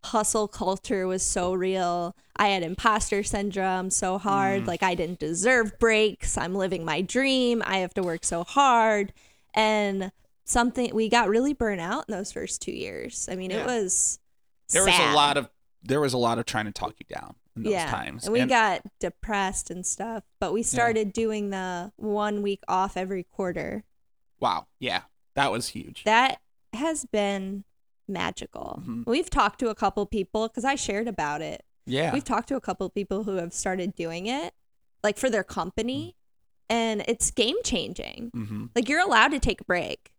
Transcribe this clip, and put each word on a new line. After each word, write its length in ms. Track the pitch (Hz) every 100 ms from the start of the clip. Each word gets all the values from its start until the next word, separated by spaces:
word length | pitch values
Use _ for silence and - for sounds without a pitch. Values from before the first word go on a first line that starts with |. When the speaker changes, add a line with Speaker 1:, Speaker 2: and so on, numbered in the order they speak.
| -
Speaker 1:
hustle 360 | 226 214 220 208
culture 580 | - 185 190 - 202 185
was 160 | 185
so 300 | - 202 180
real. 640 | 185 185 190 175 175 175 - _ -
I 120 | 208
had 140 | 196
imposter 600 | 165 185 226 214 - 202
syndrome 680 | 208 208 202 190 190 185 185
so 280 | - 190 190
hard. 460 | 202 196 196 196
Speaker 2:
Mm. 20 | 190
Speaker 1:
Like, 160 | 175
I 120 | 190
didn't 240 | 175 165 180
deserve 600 | 151 170 202 254 220 -
breaks. 580 | 233 220 214 - - -
I'm 160 | 170
living 300 | 190 190 180
my 160 | 165 156
dream. 640 | 185 247 269 262 247 233
I 140 | - 190
have 160 | 180
to 80 | -
work 220 | 180 165
so 200 | - 170
hard. 680 | 175 - 269 240 226 208 202 - _ _ _
And 580 | - 214 214 202 196 190 _ _ _
something, 500 | - 247 240 240 247
we 140 | 220 226
got 200 | 240 208
really 260 | 220 269
burnt 260 | 294 226 196
out 240 | 170 247 -
in 40 |
those 180 | 202 202
first 280 | - 190 -
two 100 | -
years. 560 | - 95 - - - -
I 60 | 185
mean, 140 | 185
Speaker 2:
Yeah. 100 | 202
Speaker 1:
it 60 | 247
was 520 | 240 190 - - - _ _ _ _ _
Speaker 2:
There 140 | 185
was 100 | 190
a 20 | 180
Speaker 1:
sad. 180 | 131
Speaker 2:
lot 220 | 147 143 143
of, 120 | 120 _ _ _
there 180 | - 139
was 120 | 143
a 60 | 127
lot 200 | 117 117
of 60 | 113
trying 200 | 110 107
to 60 |
talk 220 | - - -
you 80 | -
down 220 | - - - _ -
in 60 |
those 100 | 156
Speaker 1:
Yeah. 180 | 196 160
Speaker 2:
times. 340 | 113 - 73
Speaker 1:
And 80 | 190
we 80 | 226
Speaker 2:
And 100 | 254
Speaker 1:
got 320 | 247 220 180 - _
depressed 680 | 180 - - 202 190 190 -
and 140 | 175 180
stuff, 380 | - 208 226 - _
but 120 | 185
we 80 | 190
Speaker 2:
Yeah. 60 | 233
Speaker 1:
started 460 | 247 233 220 208
doing 380 | 190 226 214 202
the 420 | 196 185 180 180 -
one 460 | 214 208 208 208
week 200 | 202 196 -
off 280 | 185 190 185
every 260 | 185 190
quarter. 600 | 175 - 190 170 - 214 - _ _ _ _ _
Speaker 2:
Wow. 260 | 123 90 - _
Yeah. 240 | 123 92 - _ _
That 160 | - 135
was 160 | 110 -
huge. 360 | - - -
Speaker 1:
That 360 | - 226 262 - _ _ _
has 320 | 220 320 320 -
been 580 | 214 202 196 190 196 - _ _ _ -
magical. 720 | 185 - - - - - -
Speaker 2:
Mm-hmm. 200 | 185 233 233
Speaker 1:
We've 240 | 262 349
talked 280 | 294 208 -
to 80 | 240
a 60 |
couple 300 | 214 202 196 202
people, 420 | 214 185 214 226
'cause 160 | -
I 100 | 247
shared 340 | 277 - 202 233
about 340 | 196 151 147
it. 220 | 156 - - _ -
Speaker 2:
Yeah. 260 | 131 156
Speaker 1:
We've 120 | 269
talked 240 | - 226 -
to 80 | 269
a 40 |
couple 280 | - 185 190
people 340 | - 196 196
who 120 | 214 190
have 160 | 170
started 420 | - 202 185 180
doing 320 | - 165 170 196
it, 280 | 262 349 _ _ _ _ _
like, 160 | 208 208
for 120 | 262
their 140 | 220
company, 720 | 185 - 170 202 233 269 330 - _ _ _ _ _
Speaker 2:
Mm. 40 |
Speaker 1:
and 300 | 233 226 214 -
it's 220 | 233 -
game 260 | - 220 381
changing. 640 | 480 233 - 175 - - 233
Speaker 2:
Mm-hmm. 320 | 240 104 107 -
Speaker 1:
Like, 140 | - 240
you're 120 | 302
allowed 280 | 381 233 247
to 60 | 285
take 220 | 247 190
a 40 |
break. 480 | - 180 156 71 _